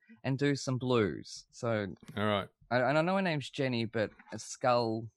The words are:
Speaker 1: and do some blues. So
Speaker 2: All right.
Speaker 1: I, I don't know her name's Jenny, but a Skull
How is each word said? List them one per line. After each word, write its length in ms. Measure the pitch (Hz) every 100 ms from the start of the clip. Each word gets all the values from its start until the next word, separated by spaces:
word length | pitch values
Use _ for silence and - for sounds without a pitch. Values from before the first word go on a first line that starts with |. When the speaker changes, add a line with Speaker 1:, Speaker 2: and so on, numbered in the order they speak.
| _ 226
Speaker 1:
and 140 | 127 131
do 160 | 143 139
some 220 | - 127
blues. 680 | 127 120 98 55 - - -
So 340 | - 120 110 95 - - 107
Speaker 2:
All 80 | 107
right. 220 | 101 - _ -
Speaker 1:
I, 120 | 123
I 100 | 123
don't 100 | 156 170
know 100 | 196
her 60 |
name's 260 | 185 151 123
Jenny, 340 | - 131 120 110
but 240 | 117 104 - -
a 40 | 110
Skull 680 | - - 127 123 113 113 113